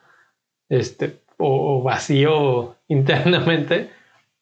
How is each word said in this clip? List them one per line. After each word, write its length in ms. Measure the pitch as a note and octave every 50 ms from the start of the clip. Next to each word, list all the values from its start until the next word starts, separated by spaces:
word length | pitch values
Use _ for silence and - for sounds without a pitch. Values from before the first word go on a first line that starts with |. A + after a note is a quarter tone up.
| _ _ _ _ _ _ _ _ _ _ _ _ _ -
este, 480 | C#3+ B2 A2 - - - C#3+ D3 - - _ _ _ -
o, 420 | E3 C#3+ C3+ C#3+ D3+ D#3 C#3 C3
o 40 | B2
vacío 920 | C3 A2+ - - - D3 C#3 C#3 D3+ D#3 D#3 D#3 C#3 B2+ B2 A#2+ - - _
<laughs> 60 | _ -
internamente 1000 | D#3 C#3 C3+ C#3 D#3+ C#3 - F3 F3+ E3 - E3+ E3 D#3+ D3 C#3+ E3+ F#3+ A#3 - - - _ _ _ _ _ _ _ _